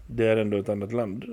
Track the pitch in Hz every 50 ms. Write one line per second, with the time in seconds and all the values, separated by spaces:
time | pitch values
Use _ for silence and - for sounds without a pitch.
0 | - - 113 113 113 113 110 110 107 104 104 101 95 - 104 101 98 98 113 120
1 | 117 101 92 120 - 240